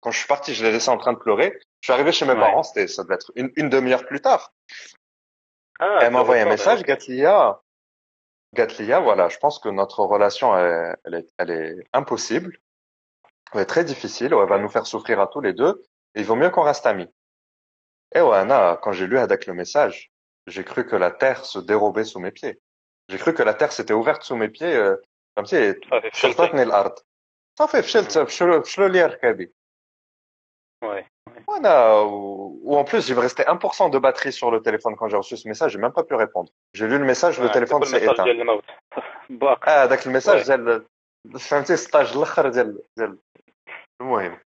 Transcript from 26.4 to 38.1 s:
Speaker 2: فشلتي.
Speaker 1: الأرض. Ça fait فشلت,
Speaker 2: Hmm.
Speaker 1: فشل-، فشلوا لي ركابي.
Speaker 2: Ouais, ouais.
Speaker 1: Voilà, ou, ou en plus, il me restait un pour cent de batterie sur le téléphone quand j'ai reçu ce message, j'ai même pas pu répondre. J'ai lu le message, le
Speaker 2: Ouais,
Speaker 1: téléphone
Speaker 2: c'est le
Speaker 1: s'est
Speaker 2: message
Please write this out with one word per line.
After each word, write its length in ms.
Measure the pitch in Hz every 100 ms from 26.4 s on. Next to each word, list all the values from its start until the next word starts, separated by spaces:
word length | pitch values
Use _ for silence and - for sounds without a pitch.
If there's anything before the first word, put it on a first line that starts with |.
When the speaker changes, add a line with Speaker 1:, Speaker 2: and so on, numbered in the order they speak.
| 170
Speaker 2:
فشلتي. 140 | 143
Speaker 1:
الأرض. 320 | 120 101 98 - _ _ _ _ _ _
Ça 80 | 302
fait 140 | 277
فشلت, 360 | - 202 196 160
Speaker 2:
Hmm. 60 | 135
Speaker 1:
فشل-، 360 | - 175 165
فشلوا 240 | - - 196
لي 180 | 185 165
ركابي. 460 | - 123 101 90 _ _ _ _ _ _ _ _ _ _ _ _ _
Speaker 2:
Ouais, 40 | 113
ouais. 540 | 101 - _ - - -
Speaker 1:
Voilà, 560 | 415 240 156 113 107
ou, 540 | 107 101 101 98 98 78
ou 120 | - 143
en 60 |
plus, 260 | 143 226 -
il 60 |
me 60 | 123
restait 260 | 123 - 143
un 100 | 175
pour 200 | 190 -
cent 120 | 185
de 80 | 135
batterie 320 | 131 127 139
sur 180 | 123 120
le 100 | 113
téléphone 360 | 113 107 117 104
quand 120 | 110
j'ai 80 | 101
reçu 200 | 98 120
ce 100 | 113
message, 240 | 107 160
j'ai 60 | 104
même 140 | 113
pas 100 | -
pu 120 | - 127
répondre. 340 | 107 - 85 _ _
J'ai 140 | - 110
lu 100 | 139
le 60 |
message, 340 | 139 127 175 143
le 80 | 123
Speaker 2:
Ouais, 60 |
Speaker 1:
téléphone 320 | 107 120 143
Speaker 2:
c'est 80 | 139
le 60 | 127
Speaker 1:
s'est 60 |
Speaker 2:
message 80 | 110